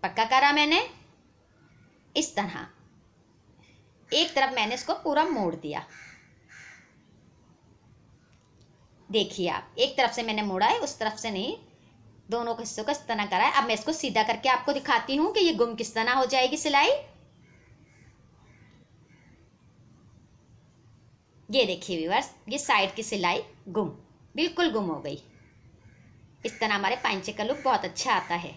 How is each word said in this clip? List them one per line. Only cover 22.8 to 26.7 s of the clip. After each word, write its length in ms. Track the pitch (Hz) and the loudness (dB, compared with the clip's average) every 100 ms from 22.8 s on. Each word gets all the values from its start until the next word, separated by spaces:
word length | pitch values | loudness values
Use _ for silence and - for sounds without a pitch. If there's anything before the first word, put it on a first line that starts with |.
| 196 | 2
की 80 | 208 | -2
सिलाई 380 | 214 208 175 190 - - - | -6 -2 0 0 -4 -16 -8
गुम, 200 | 190 180 - - _ - | -4 -4 -6 -20 _ -14
बिल्कुल 360 | - 339 330 349 | -2 -2 2 0
गुम 120 | 220 190 | 0 -2
हो 140 | 147 | -4
गई। 220 | 139 127 - - - - - - - - - - - - | -8 -12 -14 -20 -20 -20 -20 -20 -20 -20 -20 -20 -20 -10
इस 140 | 220 - | -10 -4
तरह 140 | 220 | 0